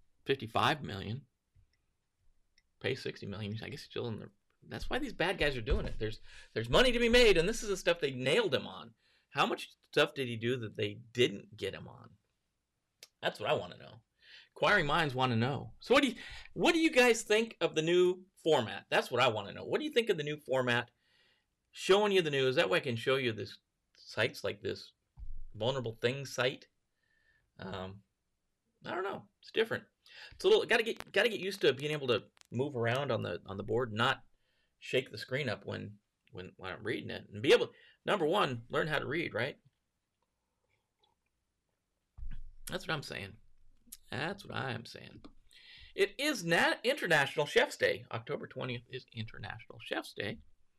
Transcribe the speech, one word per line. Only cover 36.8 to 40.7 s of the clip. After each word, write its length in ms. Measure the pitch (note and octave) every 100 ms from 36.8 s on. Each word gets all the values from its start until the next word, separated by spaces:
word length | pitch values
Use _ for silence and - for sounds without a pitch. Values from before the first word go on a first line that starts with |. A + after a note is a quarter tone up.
reading 280 | G#2 D3+ G2+
it, 140 | F#2+ -
and 80 | G#2
be 120 | C3+
able, 180 | A3+ - - - _
number 220 | - G3 D3+
one, 360 | F#3 D3 A#2+ -
learn 200 | C#3+ E3
how 100 | C#3+
to 80 | -
read, 260 | D#3+ D3
right? 240 | G#2 C3 - _ _ _ _ _ _ _ _ _ _ _